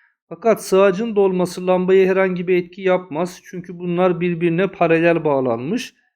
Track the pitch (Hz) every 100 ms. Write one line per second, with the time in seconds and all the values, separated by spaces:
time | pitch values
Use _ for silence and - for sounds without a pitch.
0 | _ _ _ 165 233 208 - 190 202 185
1 | 233 208 196 180 180 - 180 185 185 190
2 | 185 190 190 180 180 180 175 - 190 185
3 | 185 143 180 - - 185 170 175 175 175
4 | 185 170 175 170 175 165 190 - 170 165
5 | 170 170 156 139 127 117 131 233 - _
6 | _